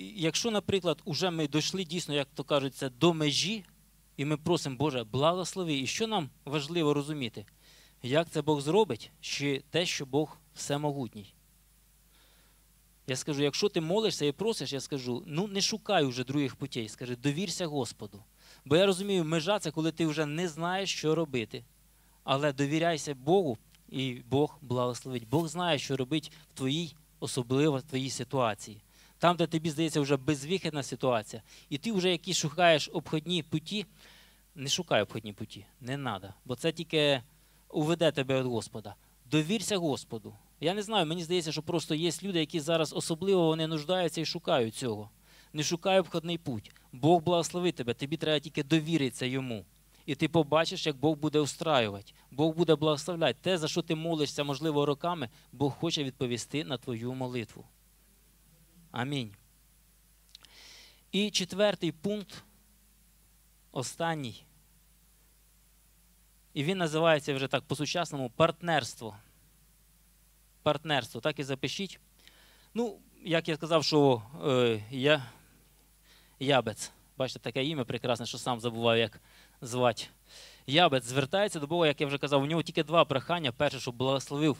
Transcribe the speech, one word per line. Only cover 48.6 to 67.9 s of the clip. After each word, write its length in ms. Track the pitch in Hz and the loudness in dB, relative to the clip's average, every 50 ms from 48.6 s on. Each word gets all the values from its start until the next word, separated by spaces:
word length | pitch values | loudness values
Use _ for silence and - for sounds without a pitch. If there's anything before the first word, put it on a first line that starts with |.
| 143 | 0
довіритися 640 | 135 160 160 151 160 165 151 139 123 - - 131 | 2 2 2 4 2 2 2 2 0 -2 -2 -4
йому. 380 | 127 131 135 131 127 113 101 92 - _ _ _ _ _ - _ | -2 -2 -4 -4 -4 -6 -8 -10 -14 _ _ _ _ _ -14 _
І 80 | - 143 | -6 -2
ти 140 | - 160 151 | 0 0 4
побачиш, 580 | - 165 151 139 147 160 165 - 190 165 - | 4 4 4 6 4 4 4 2 0 -2 -2
як 100 | 160 143 | -4 -2
Бог 200 | 127 135 160 156 | 0 0 0 2
буде 240 | 147 151 151 139 151 | 2 0 2 2 2
устраювати, 720 | 147 135 - - 165 160 151 127 113 104 98 98 101 - - - - - | 2 2 -2 -4 0 2 4 4 4 2 -2 -6 -12 -16 -20 -20 -20 -10
Бог 240 | 135 131 156 165 156 | -2 0 0 0 2
буде 220 | 165 175 160 156 | 2 4 4 4
благословляти. 600 | 139 156 156 151 143 - - 175 165 165 131 117 - - | 4 4 2 0 0 -2 -6 -2 0 0 0 0 0 0
Те, 160 | 180 190 165 | 0 0 0
за 100 | 156 143 | 0 -2
що 140 | - 180 160 | -2 -4 -2
ти 120 | - 165 | -2 -4
молишся, 500 | 156 160 170 165 151 147 139 - - 143 | -2 -2 -2 -2 0 -2 -2 -2 -4 -2
можливо, 420 | 143 139 131 156 160 147 147 143 | -2 -2 -2 -2 0 2 2 2
роками, 420 | 147 139 - - 170 175 165 127 110 - - - _ - | 2 0 0 -2 -4 -4 -4 -6 -8 -10 -16 -20 _ -4
Бог 200 | 123 143 139 - | -2 -2 -2 0
хоче 320 | - 165 170 160 160 143 | -2 -2 -2 -2 -2 -2
відповісти 600 | 131 - - 139 120 120 113 - - - 147 165 | -4 -2 -2 -2 -2 -2 -4 -6 -6 -6 -6 -4
на 140 | - 131 120 | -4 -6 -6
твою 360 | - 131 120 110 117 123 131 | -6 -6 -6 -6 -6 -6 -6
молитву. 500 | 131 131 123 123 123 107 - - - - - _ _ _ _ _ _ _ _ _ _ _ _ _ _ _ _ _ _ _ _ _ - - _ | -6 -6 -6 -4 -6 -6 -6 -10 -18 -20 -20 _ _ _ _ _ _ _ _ _ _ _ _ _ _ _ _ _ _ _ _ _ -20 -20 _
Амінь. 440 | - 117 123 139 147 135 120 104 101 - _ _ _ _ _ _ _ _ _ _ _ _ _ _ _ _ _ _ - - - - - - - - - - - - - _ _ _ - | -6 -4 -4 -2 -2 -4 -4 -6 -10 -16 _ _ _ _ _ _ _ _ _ _ _ _ _ _ _ _ _ _ -20 -20 -20 -20 -20 -20 -20 -20 -20 -20 -20 -20 -20 _ _ _ 0
І 180 | 190 208 208 | 0 0 0
четвертий 640 | - - 185 - 190 185 214 208 190 - 180 160 - | 0 -2 -4 -2 0 0 2 2 2 0 -2 -4 -4
пункт, 500 | - - 202 208 208 190 - - - - - _ _ _ _ _ _ _ _ _ _ _ _ _ _ _ _ _ _ _ _ _ _ _ _ - | -4 -4 -4 -4 -4 -8 -12 -16 -20 -20 -20 _ _ _ _ _ _ _ _ _ _ _ _ _ _ _ _ _ _ _ _ _ _ _ _ -8
останній. 720 | 139 120 - - - 170 165 160 151 135 113 104 - - _ _ _ _ _ _ _ _ _ _ _ _ _ _ _ _ _ _ _ _ _ _ _ _ _ _ _ _ _ _ _ _ _ _ _ _ _ _ _ _ _ _ | -8 -6 -6 -6 -4 -4 -2 -2 -4 -6 -8 -10 -14 -18 _ _ _ _ _ _ _ _ _ _ _ _ _ _ _ _ _ _ _ _ _ _ _ _ _ _ _ _ _ _ _ _ _ _ _ _ _ _ _ _ _ _
І 100 | 151 139 | -2 -2
він 140 | 165 196 190 | 0 0 0
називається 560 | 175 156 151 156 165 165 156 143 - 151 139 | 0 0 2 4 6 6 6 4 2 -2 -2
вже 140 | 135 135 127 | -2 -2 0
так 140 | - 123 - | -2 -2 -2
по-сучасному – 680 | - 143 - 147 135 | -2 -4 -2 -2 -2